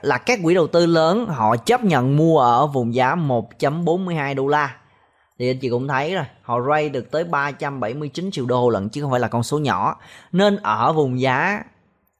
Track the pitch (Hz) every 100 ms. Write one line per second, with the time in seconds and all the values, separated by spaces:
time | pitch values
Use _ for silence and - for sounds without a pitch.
0 | 143 123 - 240 165 185 156 170 170 165
1 | 160 208 226 139 110 117 - 254 214 143
2 | 127 143 165 156 120 120 151 139 117 120
3 | 127 175 147 120 110 - 143 160 165 180
4 | 185 165 139 135 139 147 143 - _ _
5 | _ _ _ - 127 131 135 123 135 135
6 | 147 185 131 _ - 120 127 151 151 135
7 | 107 151 170 151 143 135 147 135 110 139
8 | 147 165 185 170 123 123 123 104 104 147
9 | 143 123 113 120 120 147 143 92 123 -
10 | - - - 175 208 196 107 107 127 156
11 | 139 127 131 127 175 208 - _ _ _
12 | _ _